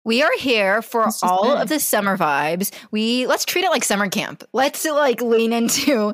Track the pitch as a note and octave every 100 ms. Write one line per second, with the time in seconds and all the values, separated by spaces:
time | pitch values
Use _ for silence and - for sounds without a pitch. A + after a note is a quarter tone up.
0 | A3+ A#3 D#4 A#4 C#4 A3+ G3 G#3+ A3 A#3
1 | A3 G#3+ F3+ F#3 A#3+ C#4+ A3+ D4+ - A3+
2 | G3+ F#3+ D#3+ C#3+ D3+ F3 G3+ - - G#3+
3 | A3 B3 B3 D#4 - F4+ F4+ C#4 - G3+
4 | G3+ F#3+ D3+ D3+ - G#3+ C#4 C#4+ D#4+ D4
5 | C#4+ A#3+ A#3+ A3+ A3+ A#3 A#3 - - B3+
6 | G#3